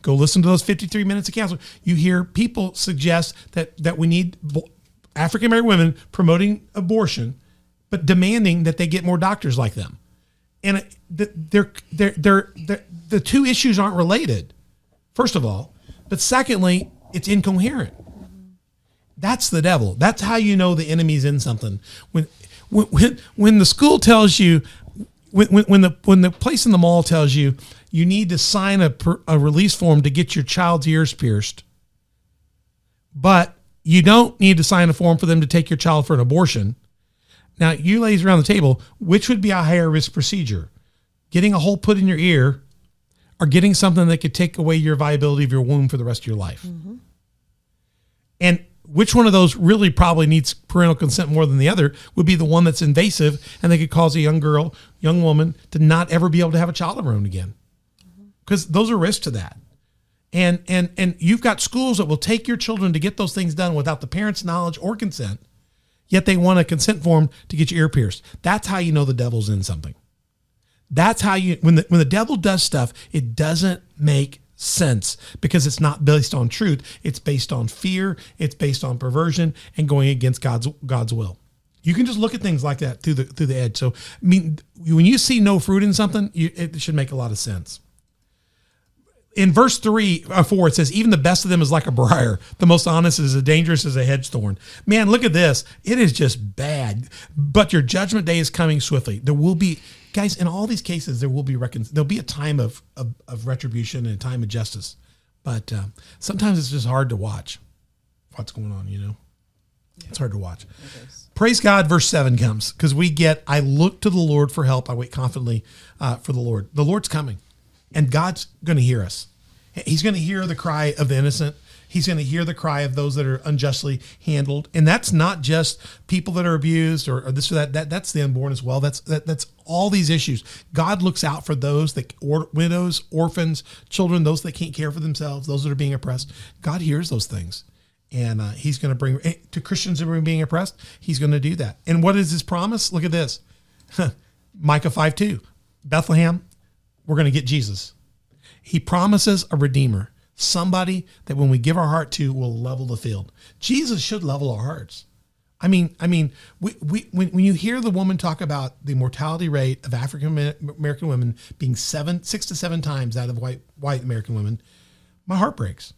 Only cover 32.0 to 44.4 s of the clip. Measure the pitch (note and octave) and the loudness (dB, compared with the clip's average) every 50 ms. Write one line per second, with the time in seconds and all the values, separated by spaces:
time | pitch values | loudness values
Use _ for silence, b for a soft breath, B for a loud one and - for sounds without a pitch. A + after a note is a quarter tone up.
32 | _ _ _ _ _ _ _ _ _ _ _ _ _ _ _ _ _ _ _ _ | _ _ _ _ _ _ _ _ _ _ _ _ _ _ _ _ _ _ _ _
33 | _ _ _ C#3+ C3 F#3 F#3+ F3 D#3+ - - _ _ _ _ _ _ D#3+ E3 F#3 | _ _ _ 0 4 6 6 6 4 2 -6 _ _ _ _ _ _ 4 4 6
34 | D#3 F#3+ G#3+ A#3 A#3+ - - - G3 F#3+ F#3+ E3 D3 - G3 F3+ F3 E3+ D3+ - | 8 8 8 8 6 4 2 4 4 6 6 6 4 2 4 4 4 4 2 2
35 | F3 E3+ E3 - - D#3+ E3 E3 D3+ C3+ - E3+ D#3 - E3 C3+ - E3+ D#3 D3+ | 4 2 4 4 2 2 2 2 2 2 2 0 2 0 -4 0 2 2 2 2
36 | C#3 - D#3+ B2+ B2 B2 C#3+ F3 F#3 C#3+ - A2+ G2 G2+ B2+ _ _ _ _ _ | 2 2 2 2 2 2 4 2 2 2 2 -2 -2 -4 -4 _ _ _ _ _
37 | _ _ b b b b b b b b _ _ E3+ D#3+ D#3+ C#3 D3 F3 G#3 A#3 | _ _ b b b b b b b b _ _ 0 0 0 0 0 2 2 2
38 | A#3 A3 G#3+ F3+ E3+ F#3+ F#3 E3+ C#3+ - G#3 G3+ D3+ C3+ C3 B B B B B | 4 2 2 2 4 4 4 4 4 4 2 4 4 4 2 B B B B B
39 | G#3+ E3 F3+ G#3+ - - B3 G3+ F#3+ G#3 F#3+ F3+ E3+ D#3 F3 F3 E3+ D#3+ D#3 D#3 | 0 2 2 2 4 2 0 2 2 0 0 2 2 2 2 2 2 2 2 0
40 | - - - D3 C3 - - G3 D#3 A2+ G#2 E2+ D#2 - _ _ _ _ _ _ | -2 -2 -4 -4 -4 -2 -2 -4 -4 -4 -4 -6 -6 -10 _ _ _ _ _ _
41 | _ _ _ _ _ _ - E3+ F#3 G#3+ G3+ E3+ D3 G3 G3+ - - G#3+ G#3 G3 | _ _ _ _ _ _ 0 2 2 4 2 2 2 0 0 0 2 2 2 4
42 | F#3+ F#3+ F3+ D#3 E3+ F3+ E3+ C#3 B2+ C#3 C3+ - _ _ _ _ _ _ _ _ | 4 2 2 2 2 4 4 4 4 2 0 -2 _ _ _ _ _ _ _ _
43 | _ _ _ _ _ _ _ _ F3 D3 C3 F3+ F3+ G3+ F#3+ - G3+ F#3+ E3 F#3 | _ _ _ _ _ _ _ _ 0 4 4 4 4 4 4 4 2 4 4 4
44 | F3 E3+ E3 D#3+ - D3 - - | 4 4 2 2 -2 -6 -2 -2